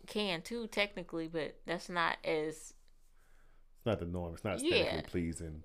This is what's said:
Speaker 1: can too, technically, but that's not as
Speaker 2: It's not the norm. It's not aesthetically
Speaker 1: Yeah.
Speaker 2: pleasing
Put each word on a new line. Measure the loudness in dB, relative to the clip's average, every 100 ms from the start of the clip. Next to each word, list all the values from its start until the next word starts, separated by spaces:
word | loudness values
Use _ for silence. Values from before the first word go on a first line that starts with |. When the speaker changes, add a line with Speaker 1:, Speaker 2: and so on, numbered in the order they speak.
| -6
Speaker 1:
can | 0 2 0
too, | -2 -4 -4
technically, | 2 0 0 -6 -4 -2
but | -2 -4 -6 -4
that's | -4 -2
not | 2 2 2
as | 2 2 2 -4 -12 -20 -20 -20 -20 -20 -20 -20 -20 -20 -20 -4
Speaker 2:
It's | 0
not | 2
the | 2
norm. | -2 -4
It's | -4
not | -2 0
aesthetically | 4 4
Speaker 1:
Yeah. | 4 0 0
Speaker 2:
pleasing | 0 0 -2 -6 -8